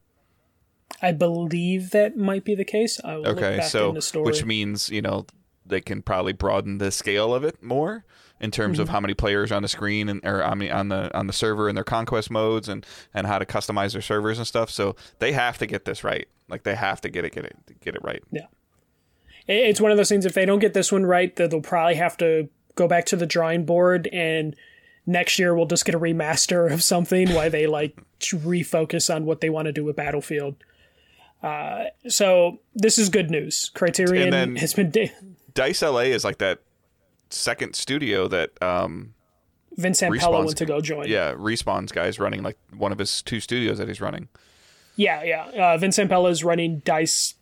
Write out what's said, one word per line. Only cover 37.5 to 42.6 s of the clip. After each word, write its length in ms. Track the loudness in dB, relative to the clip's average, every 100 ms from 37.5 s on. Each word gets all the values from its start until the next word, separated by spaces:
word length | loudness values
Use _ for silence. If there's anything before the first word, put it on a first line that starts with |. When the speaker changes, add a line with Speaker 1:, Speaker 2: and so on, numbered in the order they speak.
| -4 -4
Speaker 2:
studio 540 | -6 -4 -2 0 0 2
that, 220 | 0 -2 -2
um, 520 | -2 0 -2 -6 -14 _ _ _ _ _ _ -4
Speaker 1:
Vince 240 | -2 0
Zampella 180 | 0 2
Speaker 2:
Respawn's 240 | 2 2 0
Speaker 1:
went 120 | -2
to 80 | -2
go 140 | -2
join. 260 | -2 -6 -2
Speaker 2:
Yeah, 240 | 0 0
Respawn's 580 | -2 -4 -2 -2 -2 -4
guy's 260 | -2 -2 0
running, 240 | -2 -2
like, 140 | -6 -8